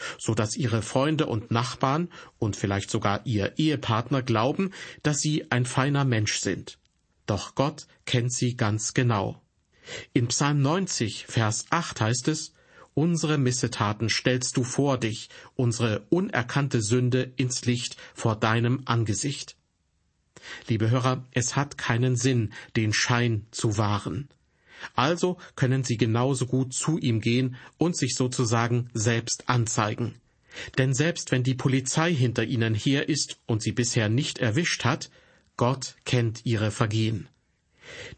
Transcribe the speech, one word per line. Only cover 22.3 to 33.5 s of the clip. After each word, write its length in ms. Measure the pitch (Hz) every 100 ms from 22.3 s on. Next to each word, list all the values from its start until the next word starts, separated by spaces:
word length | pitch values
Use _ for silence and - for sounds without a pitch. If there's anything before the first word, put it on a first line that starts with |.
| 123 107 - - -
den 160 | 110
Schein 540 | 101 - 120 120 110 110
zu 280 | - 117 107
wahren. 500 | 104 104 - 82 143 _ _ _ _ - -
Also 440 | - 131 175 180 180 -
können 300 | - 131 131
Sie 120 | 127 113
genauso 500 | 117 113 127 135 123
gut 280 | 131 131
zu 240 | - - 160
ihm 220 | 123 110
gehen 360 | 110 120 127 127 - _
und 180 | 165 175
sich 180 | 131
sozusagen 760 | - 127 127 120 117 117 123 120
selbst 560 | 117 110 120 117 - -
anzeigen. 680 | 123 110 - 107 113 117 - _ _ _ - - -
Denn 160 | 131
selbst 380 | 131 156 170 -
wenn 120 | 131
die 100 | 123
Polizei 580 | 127 143 131 131 - 165
hinter 320 | 160 127 117
Ihnen 300 | 117 127 113
her 340 | 110 143 139 -
ist 300 | 143 - -
und 160 | -